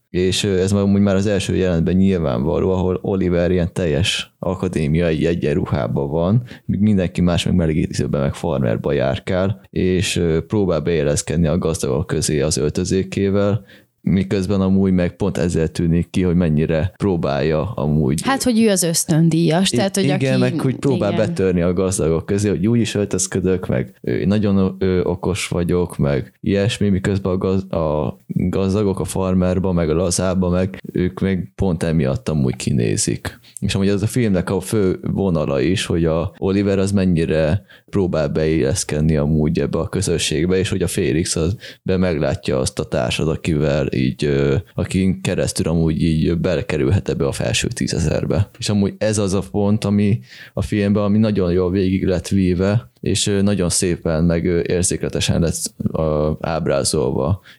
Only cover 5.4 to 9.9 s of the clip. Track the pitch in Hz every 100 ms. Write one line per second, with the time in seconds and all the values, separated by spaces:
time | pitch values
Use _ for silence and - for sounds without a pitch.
5.4 | 73 73 - 73 57 - 69 80 87 117
6.4 | - - - 92 107 101 87 - 87 87
7.4 | - 90 80 78 76 - - 71 69 -
8.4 | 87 67 60 57 71 71 65 65 - 90
9.4 | 98 113 - - 90